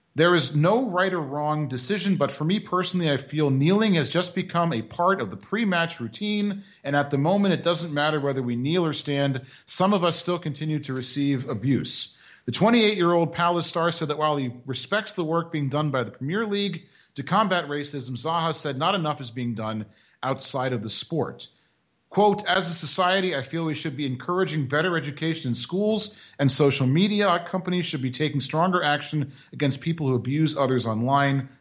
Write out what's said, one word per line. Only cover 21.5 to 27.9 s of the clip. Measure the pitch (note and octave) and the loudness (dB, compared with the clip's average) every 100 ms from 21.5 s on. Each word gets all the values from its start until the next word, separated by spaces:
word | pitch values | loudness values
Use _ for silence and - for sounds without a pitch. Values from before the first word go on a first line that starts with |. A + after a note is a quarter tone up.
| _ _ _ _ _ _ | _ _ _ _ _ _
Quote, | - G#3 G3+ F3 | 2 4 2 0
"As | F#3 E3+ | 0 0
a | |
society, | E3 D3+ - F3+ F#3+ F#3 | -4 -4 0 2 2 0
I | C#3+ | -2
feel | B2+ E3 | -4 -4
we | D#3+ | -4
should | D3 E3 C3+ | -4 -6 -4
be | C#3+ | -4
encouraging | B2+ - F3+ F3+ D#3 B2+ | -4 -4 0 0 0 0
better | D3 F3+ E3+ | 0 0 -2
education | C#3+ D3 D#3+ D#3+ B2+ | -4 -4 -4 -4 -4
in | A2+ | -4
schools, | - F3+ G#3 G#3+ - - - - | -4 -2 0 0 -2 -8 -18 -2
and | C#3+ | 0
social | - D3 C3+ B2+ | 4 4 4 2
media | D3 G#3 G#3 G3+ F3 | 4 4 4 2 2
companies | E3+ F#3 F3+ F3+ | 0 -4 -2 -2
should | F3 | -2